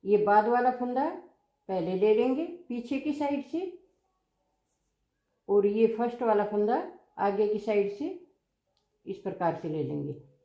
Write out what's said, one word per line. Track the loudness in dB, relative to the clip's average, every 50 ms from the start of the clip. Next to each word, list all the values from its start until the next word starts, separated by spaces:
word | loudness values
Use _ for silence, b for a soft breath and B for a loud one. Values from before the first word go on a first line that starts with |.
| 0
ये | 2 2 2 4
बाद | 6 6 6 6 4
वाला | 2 2 2 2 0
फंदा | 0 -4 -4 -2 -2 -2 -2 -4 -8 -14 -18 _ _ _ _ _ _ _ -6
पहले | -4 -4 -2 -2 0
ले | 2 4 4 4
लेंगे | 4 4 2 0 -2 -4 -6 -8 -14 -10 _
पीछे | -8 -8 -6 -4 -6 -4
की | -2 -4 -4
side | -2 -2 -2 -2 -4 -4
से | -6 -6 -6 -6 -6 -10 -14 _ _ _ _ _ _ _ _ _ _ _ _ _ _ _ _ _ _ _ _ _ _ _ _ _ _ _ _ _ _ _ _ _ 2
और | 2 4 4 4
ये | 4 4 2 2 2
first | 0 -2 -4 -2 -2 0
वाला | 2 2 2 2
फंदा | 0 0 0 0 2 0 0 -2 -6 -14 -20 _ _ _ -2
आगे | -2 -2 2 2 0 0
की | 0 -2
side | -2 0 0 0 0 0 -2
से | -6 -8 -8 -8 -10 -16 _ _ _ _ _ _ _ _ _ _ _ _ _ _ _ _
इस | -12 -12 -8
प्रकार | -8 -8 -6 -2 -2 -2 -2 -2 -6
से | -6
ले | -4 -4 -4
लेंगे। | -4 -4 -6 -6 -8 -10 -12 -14 -20 _ _ _